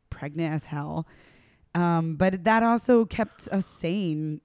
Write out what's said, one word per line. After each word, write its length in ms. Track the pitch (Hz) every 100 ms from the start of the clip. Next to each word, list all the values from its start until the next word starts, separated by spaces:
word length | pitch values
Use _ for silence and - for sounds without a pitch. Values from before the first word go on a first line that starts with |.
| -
pregnant 440 | - 143 151 160
as 100 | 156
hell. 420 | - 147 151 156 - - - _ _ _ _
Um, 420 | 170 175 165 165 151
but 300 | 190 185 208
that 180 | 226
also 400 | 233 233 - 240
kept 460 | 226 - 214 - -
us 160 | 196 -
sane, 760 | - 170 202 180 151 156 151